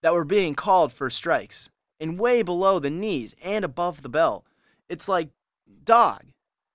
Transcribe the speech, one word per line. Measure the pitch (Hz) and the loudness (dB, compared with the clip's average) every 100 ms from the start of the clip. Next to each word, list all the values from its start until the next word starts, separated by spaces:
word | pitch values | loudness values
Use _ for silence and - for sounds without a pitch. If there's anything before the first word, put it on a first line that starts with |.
that | 165 | 2
were | 175 | 0
being | 147 208 180 143 | 0 0 0 -4
called | 208 185 151 | 2 4 2
for | - 131 | -2 -6
strikes | - 170 143 98 - - _ _ _ | -6 -2 -2 -4 -16 -18 _ _ _
and | 160 175 | -10 -2
way | 233 247 | 2 2
below | 180 175 190 190 | 0 0 2 2
the | 139 | -2
knees | 160 214 160 110 - | -4 -4 -6 -8 -14
and | 175 214 180 | -8 -6 -6
above | 127 175 151 | -4 -6 -6
the | 139 | -6
belt. | 139 160 98 _ _ _ _ _ | 0 2 0 _ _ _ _ _
It's | 170 - | -10 -2
like, | 185 160 _ _ _ _ _ | -2 -2 _ _ _ _ _
dog, | - 226 196 98 - _ _ _ _ | 4 6 6 0 -18 _ _ _ _